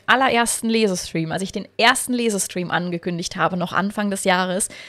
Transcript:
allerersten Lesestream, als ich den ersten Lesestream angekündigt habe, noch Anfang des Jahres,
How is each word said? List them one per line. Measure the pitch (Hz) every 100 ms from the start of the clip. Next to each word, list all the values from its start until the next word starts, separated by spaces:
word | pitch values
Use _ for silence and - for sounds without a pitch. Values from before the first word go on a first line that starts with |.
| -
allerersten | 240 262 233 233 - 226
Lesestream, | 226 214 180 - 165 160
als | 160
ich | 190
den | 202 - -
ersten | 226 254 -
Lesestream | 247 233 202 - 185 175
angekündigt | 165 175 170 180 170 185 185
habe, | 165 180
noch | 180
Anfang | - 196 214 202
des | 196
Jahres, | 196 180 185 180 - -